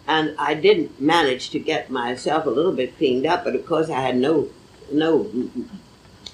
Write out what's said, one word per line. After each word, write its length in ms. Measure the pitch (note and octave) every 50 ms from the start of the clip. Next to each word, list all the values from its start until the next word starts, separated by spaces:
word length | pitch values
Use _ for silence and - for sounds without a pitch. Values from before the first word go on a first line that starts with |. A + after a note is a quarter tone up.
| -
And 280 | - D#3 D#3 D#3 D3+ - -
I 160 | D3 C#3+ D#3
didn't 460 | D#3 D3+ G3+ G#3+ E3+ C#3+ - - -
manage 500 | C3+ D#3 E3+ E3+ D#3 C3+ B2+ B2 - -
to 80 | - C#3
get 320 | - D3+ D#3 - - -
myself 560 | C3 B2+ A#2+ B2 B2+ B2 - F3 D3+ D#3+ D#3
a 40 | C#3
little 220 | A2+ C3+ E3+ F#3+
bit 240 | D3 B2 B2+ B2 - -
cleaned 280 | - C3 B2 B2+ C3+
up, 160 | D#3+ F3+ F3+ -
but 120 | A#2 B2
of 100 | - -
course 220 | - E3 D#3 D#3+ D#3+
I 120 | C#3+ C3
had 160 | C3 B2+ B2
no, 320 | B2 B2+ D3+ D#3+ D3 A#2+ - - - - - - - - -
no, 360 | C#3 D3+ D#3+ E3 D#3+ C3 G2+ - A2 B2+ - - - B2 - - - - - - - - - - - - - -